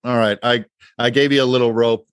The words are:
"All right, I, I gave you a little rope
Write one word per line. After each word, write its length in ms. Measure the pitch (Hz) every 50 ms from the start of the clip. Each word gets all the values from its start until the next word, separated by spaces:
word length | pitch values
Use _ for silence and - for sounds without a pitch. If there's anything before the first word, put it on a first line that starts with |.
| -
"All 120 | 123 123
right, 220 | 117 110 104 104 - 117
I, 220 | 120 120 113 101 - _ _ - - _ -
I 100 | 120 123
gave 220 | 113 139 143 139
you 100 | 139 135
a 20 | 131
little 300 | 127 127 127 123 117 110
rope 340 | 117 117 117 113 110 - _